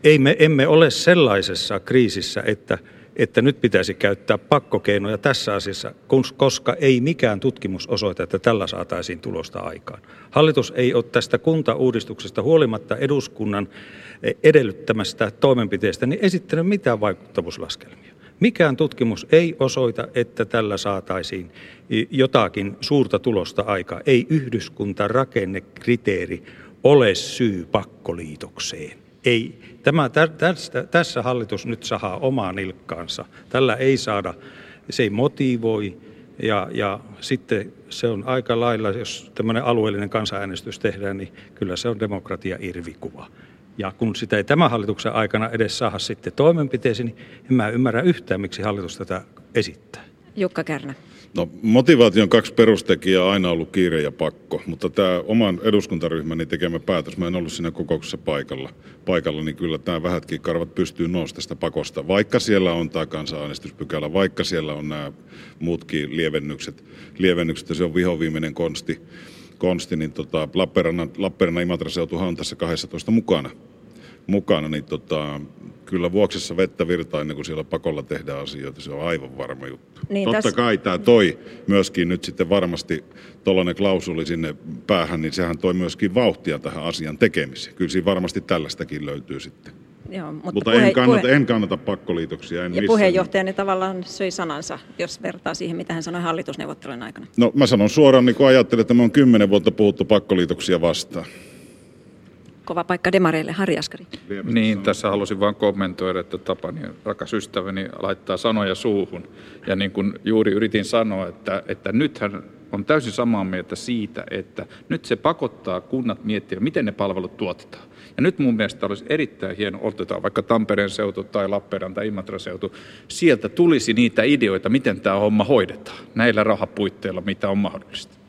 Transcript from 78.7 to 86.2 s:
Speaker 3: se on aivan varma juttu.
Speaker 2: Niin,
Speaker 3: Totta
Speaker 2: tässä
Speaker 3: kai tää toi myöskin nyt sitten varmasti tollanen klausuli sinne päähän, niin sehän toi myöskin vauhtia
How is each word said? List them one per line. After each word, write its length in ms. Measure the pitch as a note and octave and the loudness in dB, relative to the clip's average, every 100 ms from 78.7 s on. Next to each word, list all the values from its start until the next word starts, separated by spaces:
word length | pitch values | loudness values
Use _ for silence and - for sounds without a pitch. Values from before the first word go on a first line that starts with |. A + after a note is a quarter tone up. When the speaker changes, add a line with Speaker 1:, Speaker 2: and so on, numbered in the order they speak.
| C#2 | -14
Speaker 3:
se 100 | C2+ | -12
on 160 | C#2 E2 | -6 -4
aivan 300 | E2 C2 C2 | -4 -6 -12
varma 300 | B1+ C2 C2+ | -12 -12 -14
juttu. 340 | C2 _ - - | -16 _ -16 -6
Speaker 2:
Niin, 160 | G3 G3 | -2 0
Speaker 3:
Totta 160 | A2 | 0
Speaker 2:
tässä 140 | A2 A#2 | 0 0
Speaker 3:
kai 220 | A#2+ G2 | 0 0
tää 200 | G2+ F2+ | 0 0
toi 420 | A2+ A#2+ F#2 - - - - | 6 6 6 0 -14 -10 2
myöskin 420 | G2+ F#2 - F2 | 2 2 0 -2
nyt 140 | F2 | -2
sitten 260 | - - F2 | -6 -4 0
varmasti 540 | G2 F2+ E2+ - D#2+ - - - - | 2 0 -6 -6 -6 -6 -20 -20 -6
tollanen 320 | - F#2 F2 E2+ | 0 2 0 0
klausuli 500 | G2 F#2 F2+ D#2+ D2+ | 0 0 -2 -6 -4
sinne 300 | E2 D#2+ D2 D#2 D2 - | -4 -6 -8 -14 -14 0
päähän, 340 | F#2+ D#2+ E2 | 0 0 -4
niin 120 | D#2 | -4
sehän 240 | E2 E2+ D2+ | -4 -4 -2
toi 160 | F#2+ | -2
myöskin 420 | F2+ F2 - G2+ | -2 -4 -4 -2
vauhtia 440 | G#2 | 2